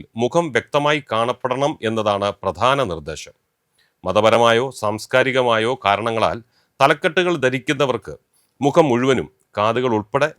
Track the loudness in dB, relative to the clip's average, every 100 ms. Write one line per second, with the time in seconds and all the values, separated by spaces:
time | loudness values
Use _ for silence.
0 | -10 -4 -2 0 0 -2 -2 0 0 0
1 | -2 -2 -2 -4 -6 -2 -2 -2 -4 -2
2 | 0 0 -2 -4 -6 -2 0 0 -2 -6
3 | -10 -12 -14 _ _ _ _ _ _ _
4 | -2 2 4 4 4 2 0 -4 -6 -6
5 | 0 0 2 0 0 0 -2 0 0 0
6 | -2 -2 -2 -2 -12 _ _ 0 2 2
7 | -2 0 -2 0 -2 -2 -4 -2 -2 -4
8 | -10 -18 _ _ _ -2 2 4 4 2
9 | 2 0 -2 _ _ -2 0 0 0 -2
10 | -2 -2 -2